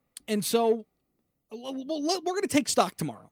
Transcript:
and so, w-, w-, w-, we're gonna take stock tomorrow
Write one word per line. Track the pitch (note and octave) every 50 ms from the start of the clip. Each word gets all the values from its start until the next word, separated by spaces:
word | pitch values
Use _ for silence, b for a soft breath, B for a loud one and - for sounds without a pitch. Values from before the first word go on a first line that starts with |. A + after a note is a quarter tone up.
| _ _ - - _ -
and | G#3+ G#3 -
so, | - - A#3 A#3 A3+ A3+ A3+ G#3+ _ _ _ _ _ _ _ _ _ _ _ _ -
w-, | A3+ A#3+ B3 C4+ C4+ C4 C4
w-, |
w-, | C4+ D#4+ D4+ C#4+ D#4+ F#4+ F4+ D#4
we're | F4+ F#4
gonna | G4+ G4+
take | - - C#4+ A#3+ -
stock | - A#3+ F#3+ F3 -
tomorrow | - E3+ C#3 A2 G2 - -